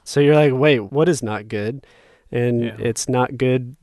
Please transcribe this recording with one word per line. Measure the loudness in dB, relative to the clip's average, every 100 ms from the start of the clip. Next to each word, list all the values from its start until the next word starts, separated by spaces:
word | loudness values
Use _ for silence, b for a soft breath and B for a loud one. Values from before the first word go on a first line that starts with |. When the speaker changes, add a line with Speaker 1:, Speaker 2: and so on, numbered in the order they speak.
Speaker 1:
So | -6 2
you're | 4 6
like, | 4
"Wait, | 4 2 2
what | 0 0 0
is | 0
not | -2 -8 -8
good?" | -6 -6 -8 -14 b b b b
And | -4 0 0
Speaker 2:
Yeah. | -2 -4
Speaker 1:
it's | -6 -6 -2
not | -2 -2 -2
good | 0 0 -4 -12